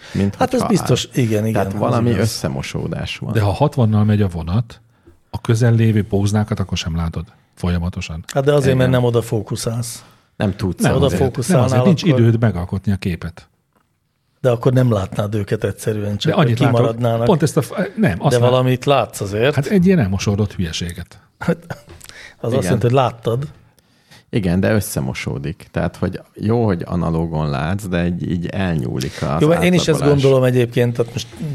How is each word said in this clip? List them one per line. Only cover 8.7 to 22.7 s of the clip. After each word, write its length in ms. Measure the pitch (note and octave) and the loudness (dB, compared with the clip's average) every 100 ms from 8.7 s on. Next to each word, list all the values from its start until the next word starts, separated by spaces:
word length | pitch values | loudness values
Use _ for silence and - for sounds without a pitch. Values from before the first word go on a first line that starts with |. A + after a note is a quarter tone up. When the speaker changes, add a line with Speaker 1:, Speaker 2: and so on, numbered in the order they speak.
| B2+ | 2
Speaker 2:
mert 120 | B2+ | 2
nem 120 | B2+ | 2
oda 180 | B2 A#2 | 2 0
fókuszálsz. 840 | A2 A2+ F#2+ A2+ A#2 A#2 A#2 - - _ _ - | 0 -4 -4 -6 -4 -4 -6 -10 -18 _ _ -4
Speaker 1:
Nem 200 | G#2 F2+ | -4 -2
tudsz. 260 | F#2+ - | -4 -2
Speaker 3:
Nem 120 | A3 B2+ | 0 2
Speaker 2:
Oda 100 | C#3 | 2
Speaker 3:
azért, 160 | F3 | 2
Speaker 2:
fókuszálnál, 460 | C3 C3 B2 D#3+ B2+ | 0 -2 0 2 2
Speaker 3:
nem 120 | B2+ | 4
azért, 60 | F3+ D#3+ | 4 4
nincs 20 | F#3+ | 4
Speaker 2:
akkor 60 | B2 A#2 | 4 4
Speaker 3:
időd 120 | A2+ | 4
megalkotni 500 | A#2 E2+ F2+ G2 - | 2 0 -4 -4 -2
a 40 | G2 | -2
képet. 540 | G2+ E2 E2+ - - _ _ _ _ _ _ _ _ _ | -2 -6 -8 -12 -20 _ _ _ _ _ _ _ _ _
Speaker 2:
De 80 | C3 | 0
akkor 240 | A#2 C3+ | 2 2
nem 180 | B2+ B2+ | 4 4
látnád 440 | G#2 F#2 - G#2 G#2+ | 2 0 -4 -4 -4
őket 280 | G2 A2 | -2 -2
egyszerűen, 540 | G#2 - - G#2+ G2+ G#2 | -2 -4 -4 -4 -4 -2
csak 140 | D#3 | 0
Speaker 3:
De 60 | F#3 | 2
annyit 180 | C3+ A2+ | 2 2
látok, 160 | A#2+ A#2 | 2 2
Speaker 2:
kimaradnának. 500 | A#2 A2+ A#2+ A#2 A#2+ | 2 0 0 2 2
Speaker 3:
pont 160 | E3 | 2
ezt 160 | D3+ - | 2 0
a 40 | |
f-, 100 | B2+ - - - | -2 -4 -6 0
nem, 220 | F3 F2+ | 0 0
azt 140 | C#3+ B2 | 2 4
Speaker 2:
De 60 | |
Speaker 3:
lát- 80 | B2 | 4
Speaker 2:
valamit 360 | B2+ B2+ B2 C#3+ | 4 2 0 2
látsz 360 | C3+ G#2 - | 2 0 -4
azért. 340 | G2+ G#2 C3 C#3+ | -4 0 2 2
Speaker 3:
Hát 100 | C#3+ | 2
egy 200 | G3+ F3+ | 2 4
ilyen 140 | F#3 | 4
elmosódott 540 | G2 F#2+ - G2+ G#2 | 2 0 0 0 0
hülyeséget. 640 | - E2+ - E2+ F2+ F2 - _ _ | -2 -6 -6 -8 -10 -14 -18 _ _
Speaker 2:
Hát, 200 | - - - | -4 -4 -6
az 800 | - - - - - - - A#2+ | -16 -18 -20 -20 -20 -20 -10 -2
Speaker 1:
Igen. 60 | C3 | -2
Speaker 2:
azt 80 | |
jelenti, 220 | F3 | 0